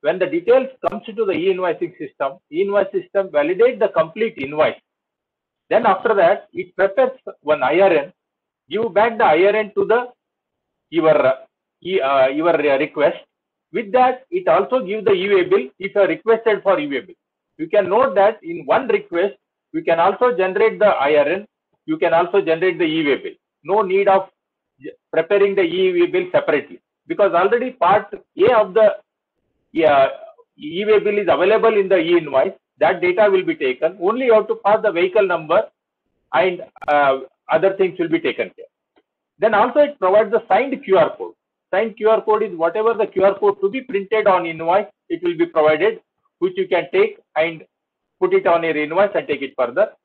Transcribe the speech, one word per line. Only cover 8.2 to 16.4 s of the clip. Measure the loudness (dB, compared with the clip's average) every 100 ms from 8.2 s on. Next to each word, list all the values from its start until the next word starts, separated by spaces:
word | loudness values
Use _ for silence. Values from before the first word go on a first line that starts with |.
| _ _ _ _ _
give | -6 -2
back | 0 0 2
the |
I | 2 4 2
R | 2
N | -2 -4
to | 0
the, | 0 -2 _ _ _ _ _ _ _ _
your, | 0 2 4 2
uh, | 0 -8 _ _ _
e-, | -4 -2
uh, | 0 2 2
your, | 2 0
uh, | 0 2 0
request. | -2 0 0 -2 -16 _ _ _ _
With | -10 -2
that, | 2 2 0 _
it | -6 0
also | 0 2 -2
gives | -2 -4
the | 0
e-way | 0 2 0
bill | 2 0 -2 _
if | -6
you | 0
are | 0
requested | 0 0 0